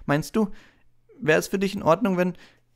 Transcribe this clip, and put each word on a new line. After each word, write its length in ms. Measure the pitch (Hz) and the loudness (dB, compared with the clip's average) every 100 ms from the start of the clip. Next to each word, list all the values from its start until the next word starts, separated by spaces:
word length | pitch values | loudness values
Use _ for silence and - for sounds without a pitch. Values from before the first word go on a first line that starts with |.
| - | -2
Meinst 300 | 147 151 220 | -2 0 -2
du, 140 | 208 - - _ _ _ _ - | -2 -4 -18 _ _ _ _ -6
wär 180 | 147 170 | 0 2
es 100 | 175 | 2
für 100 | 196 | -2
dich 160 | 196 | -2
in 80 | 196 | -2
Ordnung, 340 | - 170 202 180 | 0 2 2 0
wenn, 180 | 180 175 - _ _ | -2 -4 -14 _ _